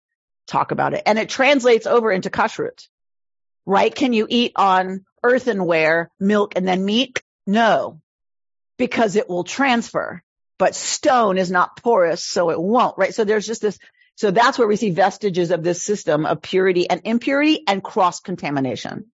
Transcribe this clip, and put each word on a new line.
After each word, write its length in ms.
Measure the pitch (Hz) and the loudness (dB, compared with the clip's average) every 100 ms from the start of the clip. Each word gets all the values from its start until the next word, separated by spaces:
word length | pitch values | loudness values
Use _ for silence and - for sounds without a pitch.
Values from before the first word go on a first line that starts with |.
| _ _ _ _ - | _ _ _ _ -6
talk 240 | 139 139 | -4 -2
about 240 | 131 139 | -2 -2
it. 80 | 147 | -2
And 140 | - 214 | 0 -2
it 100 | 214 | -2
translates 580 | - 262 285 240 226 - | 0 2 4 4 2 4
over 240 | 240 220 | 2 2
into 200 | 190 190 | -2 -2
kashrut, 580 | - 220 - - - - _ _ _ _ _ _ _ - | -2 -2 -2 -8 -10 -20 _ _ _ _ _ _ _ -2
right? 280 | 196 220 | 2 2
Can 200 | 226 262 | 0 0
you 120 | 226 220 | 0 2
eat 220 | 240 240 - | 0 0 2
on 480 | 196 185 185 190 - _ | 2 2 0 -6 -12 _
earthenware, 880 | 240 254 247 202 175 165 156 165 165 _ | 0 0 0 -2 0 2 2 2 -2 _
milk, 360 | 196 208 208 185 | 0 2 0 -2
and 100 | 185 | -2
then 180 | 185 | -2
meat? 380 | 190 214 262 - - _ - | 0 0 -2 -6 -14 _ -2
No, 540 | 208 226 160 107 160 _ _ _ _ _ _ _ _ | 2 2 2 -2 -10 _ _ _ _ _ _ _ _
because 380 | 240 240 226 185 | -4 0 0 0
it 120 | - | -2
will 160 | 175 | -6
transfer. 800 | 175 - 277 240 - - 78 175 _ _ _ _ | -6 -2 0 0 -2 -6 -6 -10 _ _ _ _
But 160 | 185 | 0
stone 640 | - - - 302 254 220 185 | 0 -6 -2 2 2 2 0
is 140 | 180 | 0
not 320 | 180 175 - | 0 0 -2
porous, 420 | 240 226 170 165 | 0 2 2 0
so 260 | - - 175 | -4 -2 0
it 80 | 156 | 0
won't, 380 | 175 240 196 - | 0 2 2 0
right? 180 | 190 | -4
So 100 | 185 | 0
there's 220 | 208 214 190 | 0 0 -2
just 140 | 226 | -4
this, 180 | 208 - - _ _ | -4 -6 -16 _ _
so 160 | - 214 | -4 0
that's 280 | 185 240 277 | 4 2 2
where 80 | 226 | 0
we 100 | 208 | 2
see 140 | 214 | 0
vestiges 600 | 165 190 - 208 175 175 | 2 0 0 -4 -2 0
of 120 | 170 | 0
this 200 | 165 170 | -2 -4
system 420 | - 208 - 151 | -4 -4 0 0
of 160 | 156 165 | 0 -4
purity 480 | - 190 190 175 - | -2 0 2 0 0
and 140 | 175 | -2
impurity 580 | 196 233 294 277 302 311 311 | -2 -2 0 0 2 0 0
and 180 | 196 | -2
cross-contamination, 1200 | - - 180 170 - 175 160 143 131 110 - - - | -2 0 0 0 -10 -8 -4 -2 -2 -4 -8 -12 -14